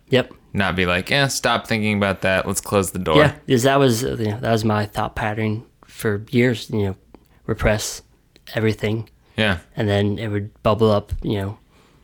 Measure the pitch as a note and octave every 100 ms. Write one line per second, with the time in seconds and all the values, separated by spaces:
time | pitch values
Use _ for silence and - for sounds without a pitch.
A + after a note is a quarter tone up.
0 | - B2 - - _ - F#2+ F2+ F2+ F2
1 | F#2 C#3 C#3 - B2+ A#2 - A2+ G#2+ G#2
2 | G2+ F#2 F#2+ F#2+ - F2+ - G2+ F2+ -
3 | F2+ D#2 D3+ - - C3 C3+ C#3 C3+ A2
4 | C3+ A#2+ G#2+ G#2+ A#2 A2+ A2 G#2+ G#2 -
5 | G#2+ - A2 A2 A2 A2 - _ - -
6 | A#2 G#2 A2 B2 B2+ A2+ - A2 G2+ F#2+
7 | _ - _ _ - A2 A#2 G#2 - -
8 | - _ _ _ - A#2 A2 G#2+ G#2+ A2
9 | A2 _ _ - G#2+ F2 - - G#2+ G2+
10 | G2+ G#2 A2 G#2 G2+ _ A2+ G#2+ A2 G#2
11 | - - - G#2 G2 G#2 _ _ _ _